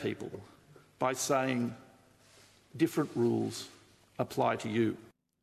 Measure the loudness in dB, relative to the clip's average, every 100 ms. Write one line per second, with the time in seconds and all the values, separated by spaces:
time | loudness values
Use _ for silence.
0 | -4 -4 -8 -12 -16 -20 -20 -20 -20 -2
1 | -2 0 2 2 2 0 -2 -4 -16 -20
2 | _ _ -20 -20 -20 -20 _ 0 0 2
3 | -2 2 2 2 0 -4 -12 -18 -20 _
4 | _ -4 -2 0 0 0 0 2 2 0
5 | -10 _ _ _